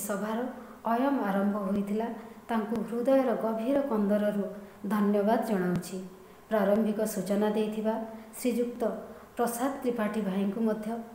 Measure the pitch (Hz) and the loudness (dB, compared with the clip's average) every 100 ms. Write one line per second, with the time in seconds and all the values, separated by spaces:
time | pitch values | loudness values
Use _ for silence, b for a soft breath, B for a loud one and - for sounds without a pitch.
0 | - 196 214 220 254 B B B 220 233 | -2 -4 -2 -4 -4 B B B -2 2
1 | 277 262 202 196 202 208 190 202 202 214 | 2 2 0 2 2 0 0 0 0 -2
2 | 233 - B B - 226 208 226 - 233 | -2 -6 B B -4 -2 -2 -2 -2 0
3 | 240 269 254 214 220 226 233 285 - 220 | 4 4 4 2 0 0 2 2 2 2
4 | 202 208 208 202 190 B B B 196 208 | 4 4 2 0 -2 B B B -2 2
5 | 202 208 202 247 - 196 180 175 - 190 | 4 4 4 2 2 0 2 0 -2 -8
6 | - B B B - 220 196 208 214 208 | -10 B B B -2 2 4 4 4 2
7 | 208 196 180 202 214 214 214 214 214 220 | 0 -2 0 2 2 2 0 0 -2 -2
8 | - B B - 247 226 240 - 220 190 | -4 B B -4 0 0 0 -2 -2 -4
9 | B B B - 226 - 269 277 247 226 | B B B -2 -2 0 -2 -2 -2 0
10 | 208 220 190 190 202 208 220 214 214 233 | 0 0 0 0 0 2 0 0 -2 -6
11 | 226 | -8